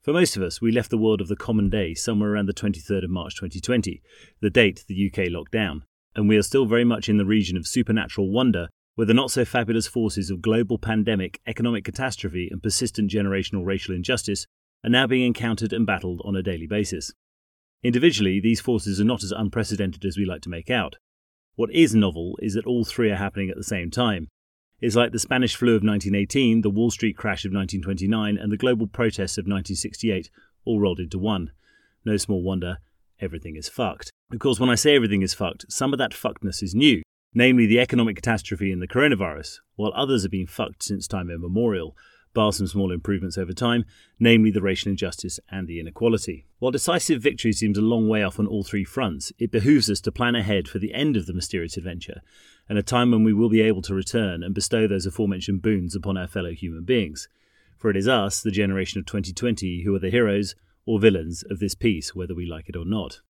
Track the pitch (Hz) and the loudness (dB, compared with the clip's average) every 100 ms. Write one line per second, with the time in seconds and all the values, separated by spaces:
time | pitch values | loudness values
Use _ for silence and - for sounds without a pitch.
0 | - 160 175 - 90 - 117 117 107 113 | 2 4 2 2 -4 0 2 2 0 2
1 | 110 104 90 101 - 110 101 107 87 85 | 2 2 -2 -6 0 2 2 0 -2 -4
2 | - 107 104 104 101 - 104 101 - 98 | -2 0 0 0 -2 -2 -4 -4 -4 -4
3 | 90 92 82 - 90 87 - 123 101 - | -2 -6 -6 -10 -10 -8 0 0 0 -8
4 | _ - - _ 104 127 107 - - 95 | _ -20 -20 _ 2 6 4 2 -8 -2
5 | 98 - 90 85 76 113 98 76 - _ | 0 0 -2 -4 -4 -2 -2 -6 -12 _
6 | _ - 104 107 95 135 117 117 120 110 | _ 0 4 4 4 2 4 4 4 2
7 | - 104 98 107 92 90 82 127 113 110 | 2 2 4 2 2 -4 -2 -2 2 0
8 | 69 - 95 110 127 90 82 _ _ - | 0 -2 0 2 2 2 -4 _ _ -2
9 | 107 117 135 135 120 123 113 113 107 123 | 2 2 2 0 0 0 0 -2 -2 -2
10 | 110 104 85 92 110 110 107 113 110 110 | -2 -2 -4 -2 0 2 2 -2 0 0
11 | 104 107 92 - - 110 120 113 - - | 2 0 -2 -8 -10 -4 -2 -2 -6 -6
12 | 131 - 92 90 87 87 107 - 123 - | -6 -4 -6 -4 -6 -4 -4 -2 -2 0
13 | 101 104 101 98 92 98 90 95 - 90 | 0 0 0 -2 -2 -4 -2 -4 -4 -6
14 | 90 123 - 98 - _ _ _ 110 123 | -2 -2 -2 -6 -8 _ _ _ 2 2
15 | 131 127 123 110 117 107 113 95 110 92 | 4 2 2 0 -2 -2 -2 0 0 0
16 | 92 87 101 95 92 85 82 104 101 85 | -4 -6 -4 -4 -2 -6 -4 -2 -2 -6
17 | - _ _ _ _ _ _ _ 123 120 | -10 _ _ _ _ _ _ _ 0 4
18 | 165 110 98 98 110 113 - 113 104 98 | 4 4 2 2 2 0 0 -2 0 2
19 | 107 123 95 87 104 117 104 101 95 - | 2 0 -6 -4 -2 -2 -4 -2 -4 -4
20 | 98 85 95 85 - 85 - 123 85 - | -6 -2 -4 -4 -10 -10 -4 -2 -4 -10
21 | _ _ _ _ _ - - 160 156 110 | _ _ _ _ _ -4 0 6 6 6
22 | 98 82 87 - 107 101 113 123 110 - | 2 0 -8 -4 -4 -4 -2 -2 -2 0
23 | 110 98 101 101 95 - - 98 85 123 | 0 0 -4 -4 -6 -6 -6 -6 -4 -2
24 | 123 95 76 _ _ _ _ _ 120 110 | -2 -2 -8 _ _ _ _ _ 0 2
25 | 117 110 - 127 123 - 123 110 107 104 | 2 0 -2 0 0 2 4 4 4 0
26 | 95 101 101 139 123 113 104 98 117 - | 0 0 2 2 4 4 2 2 0 0
27 | 113 - 107 95 101 98 95 95 92 90 | -2 -2 -4 -4 -4 -4 -4 -4 -4 -2
28 | 98 110 104 104 104 104 127 120 107 - | 0 0 0 -2 -2 0 2 2 -2 0
29 | 113 - 95 - 92 98 87 92 - - | -2 -2 -6 -4 -4 -4 -4 -6 -8 -4
30 | 113 95 - _ _ _ - 110 101 - | -2 -2 -6 _ _ _ -2 2 2 0
31 | 85 95 104 98 76 _ _ _ _ _ | -6 -4 -2 -2 -4 _ _ _ _ _
32 | 110 104 - 95 90 92 87 90 _ _ | -2 -2 0 -2 0 -2 -4 -8 _ _
33 | _ _ 92 82 82 78 - - 107 - | _ _ -8 -8 -12 -12 -12 -4 -4 -4
34 | - _ _ 117 139 110 127 117 151 143 | -16 _ _ -2 0 2 2 4 6 6
35 | 110 101 92 - 90 - - - 135 135 | 4 2 0 -2 -6 -6 -10 -4 -2 0
36 | 123 - - - 101 - 95 101 147 98 | -4 -4 -6 -4 -6 -4 -2 4 6 4
37 | - _ _ 117 127 127 110 117 127 123 | -2 _ _ 4 6 6 6 6 4 2
38 | 113 95 120 110 - 90 98 90 90 123 | 0 0 -2 -2 -4 -4 -2 -2 -2 2
39 | 147 110 92 73 - - _ - 104 - | 2 2 -2 -6 -12 -18 _ -4 -4 -2
40 | 135 123 92 95 87 - 110 - - 98 | 0 0 0 -4 -6 -6 -8 -8 -8 -6
41 | - 95 87 82 87 98 120 95 78 _ | -6 -8 -6 -8 -2 0 0 0 -6 _
42 | - _ _ 117 107 - 95 101 95 87 | -20 _ _ 2 2 2 -2 0 -2 -2
43 | - 98 92 98 87 90 120 120 110 _ | -2 -4 -4 -6 -6 -2 0 0 -2 _
44 | _ _ 117 117 107 101 95 90 104 95 | _ _ 6 8 6 2 0 -2 -2 -4
45 | 92 - 95 - _ 95 85 85 82 - | -4 -6 -10 -10 _ -10 -8 -10 -12 0
46 | 117 110 - 76 _ _ 127 120 - 170 | 2 2 -2 -10 _ _ -2 0 0 0
47 | - 143 135 123 117 104 107 104 110 117 | 0 2 0 0 0 2 2 2 2 2
48 | 110 107 98 - 104 107 95 104 95 - | 2 2 0 0 -2 -2 -2 -4 -4 -2
49 | 113 71 - - 113 117 113 147 110 98 | -4 -4 -10 -6 -2 2 4 4 4 0
50 | - - 120 120 101 101 - 107 101 120 | -4 -2 0 0 0 -2 -2 -6 -6 -2
51 | 151 117 90 87 - 92 85 - 87 85 | 0 0 -2 -6 -4 -4 -4 -6 -8 -10
52 | - - _ _ _ _ - 104 98 123 | -12 -16 _ _ _ _ -4 -2 0 2
53 | 123 113 110 104 113 110 110 95 90 95 | 4 6 4 4 4 6 4 2 -2 -4
54 | 92 117 104 85 87 95 - 117 107 98 | -2 -2 -2 -4 -4 -4 0 2 2 2
55 | 92 - 104 92 98 95 107 101 87 95 | -4 -2 -2 -2 -4 -2 0 0 -2 -4
56 | 98 95 90 98 87 82 90 82 85 123 | -4 -4 -4 -6 -6 -8 -10 -8 0 0
57 | 85 78 - _ _ _ _ _ 113 98 | 0 -8 -18 _ _ _ _ _ 0 2
58 | 104 123 98 - 110 98 101 95 92 101 | 2 2 2 -2 -2 0 0 0 -4 -6
59 | - 104 92 90 120 107 95 87 95 98 | -6 -6 -6 -4 -4 -2 -4 -4 -2 0
60 | 92 120 110 101 98 - _ _ - 107 | 2 2 2 2 -2 -8 _ _ -2 4
61 | 110 95 80 82 - 92 98 - 117 85 | 6 4 -4 -10 -10 -6 -4 0 0 0
62 | - 90 87 85 85 80 - 85 85 107 | -6 -10 -8 -8 -8 -10 -12 -8 -4 -4
63 | 78 - | -6 -14